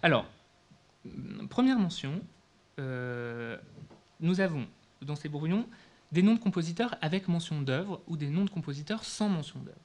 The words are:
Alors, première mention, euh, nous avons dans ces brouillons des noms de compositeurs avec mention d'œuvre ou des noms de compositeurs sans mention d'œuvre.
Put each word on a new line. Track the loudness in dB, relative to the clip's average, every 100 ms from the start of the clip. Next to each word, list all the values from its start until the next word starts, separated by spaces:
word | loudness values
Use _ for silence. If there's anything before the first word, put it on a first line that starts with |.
Alors, | 6 4 2 -14 _ _ _ -20 _ _ -14 -10 -10 -10 -6
première | 4 4 6
mention, | 2 0 -4 -6 -8 -18 _ _ _ -8
euh, | -6 -4 -4 -6 -6 -8 -8 -10 -14 -18 -18 -20 _ _
nous | 0 2
avons | 2 0 -6 -10 _ _
dans | -8 -6
ces | -4
brouillons | -2 0 0 0 -10 -20 -20 _
des | 6
noms | 6 6
de |
compositeurs | 2 0 -2 0 -2 0
avec | 0 0 2
mention | 0 0 -2
d'œuvre | 0 0 0 -6 -6
ou | -4
des | -2
noms | 0 0
de |
compositeurs | -2 -6 -6 -4 -4
sans | -4 -2 0
mention | 0 -2 -10
d'œuvre. | -12 -16